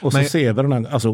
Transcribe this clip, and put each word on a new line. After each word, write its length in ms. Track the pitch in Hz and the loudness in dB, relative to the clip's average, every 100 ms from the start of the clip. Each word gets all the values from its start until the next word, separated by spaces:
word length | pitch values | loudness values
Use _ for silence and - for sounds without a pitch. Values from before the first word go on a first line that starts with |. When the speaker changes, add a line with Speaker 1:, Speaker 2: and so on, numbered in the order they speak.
Speaker 1:
Och 100 | 143 | -2
så 60 | 139 | 0
Speaker 2:
Men 100 | 143 | 0
Speaker 1:
ser 260 | 170 127 | 0 0
vi 80 | 110 | 2
den 100 | 139 | 0
här, 220 | 127 113 | 0 -2
alltså, 180 | 139 113 | -2 -2